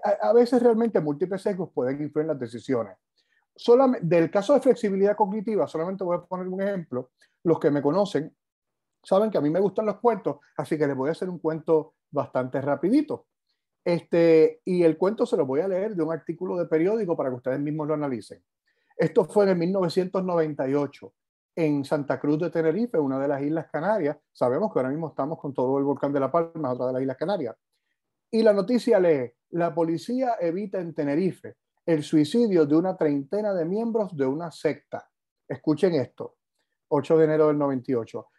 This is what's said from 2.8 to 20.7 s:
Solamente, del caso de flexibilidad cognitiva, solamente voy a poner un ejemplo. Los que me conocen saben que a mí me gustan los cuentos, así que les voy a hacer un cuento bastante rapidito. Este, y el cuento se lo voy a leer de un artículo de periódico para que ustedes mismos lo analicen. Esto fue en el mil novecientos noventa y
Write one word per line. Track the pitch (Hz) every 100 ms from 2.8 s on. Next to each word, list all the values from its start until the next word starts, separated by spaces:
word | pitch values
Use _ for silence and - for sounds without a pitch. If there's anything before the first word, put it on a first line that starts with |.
| 104 - _ _ _ _ _
Solamente, | _ - 247 269 247 160
del | 170 165
caso | 202 240
de | 277
flexibilidad | 262 - 202 196 202
cognitiva, | 208 202 214 214 202 -
solamente | 160 175 196
voy | 180 175
a |
poner | - 180 185
un | 185
ejemplo. | 196 196 156 127 - _ _ _
Los | 165 160
que | 160
me | 147
conocen | 143 185 190 139 160 _ _ _ _ _ _ _
saben | - 196 214
que | 175
a |
mí | 147
me | 175
gustan | 202 190
los | 214 196
cuentos, | 240 208 147 143 _ -
así | 147 156
que | 143
les | 131
voy | 135
a |
hacer | 165 185
un | 170
cuento | 156 160 170 156 147 _ _
bastante | 143 127 131 131 139
rapidito. | 135 139 175 285 302 117 _ _ _ _ _ _
Este, | 180 170 - 175 170 160 156 -
y | - 180
el | 165 156
cuento | 185 226 233
se | 202
lo |
voy | 131 139
a | 196
leer | 185 214
de | 180
un | 156
artículo | 160 - 160 185 180
de | 165
periódico | 156 180 226 180
para | 151 135
que | 123
ustedes | 127 139
mismos | 147 156 147
lo |
analicen. | 151 143 113 - - _ _ _ _ _ -
Esto | 160 226 160
fue | 208
en | 202
el | 180
mil | 170
novecientos | 196 170 185 185 190
noventa | 185 170 156 147
y | 131